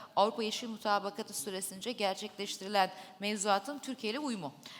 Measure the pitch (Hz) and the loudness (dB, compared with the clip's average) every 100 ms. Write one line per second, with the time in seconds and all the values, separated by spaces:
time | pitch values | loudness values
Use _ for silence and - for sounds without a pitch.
0 | - - 202 226 220 214 240 214 214 202 | -2 4 4 4 -2 -2 -4 -4 2 2
1 | 196 196 196 208 - 190 190 190 220 214 | 2 -4 -6 -6 -4 -4 -4 -6 -6 0
2 | 202 190 208 - 202 - 190 208 185 - | 2 0 -4 -6 -6 -6 0 4 4 2
3 | - - 202 214 202 196 202 285 - 254 | -14 -4 -2 2 4 4 2 -8 -8 -4
4 | 214 233 294 220 147 - - - | -2 -2 -2 -2 -4 -8 -16 -18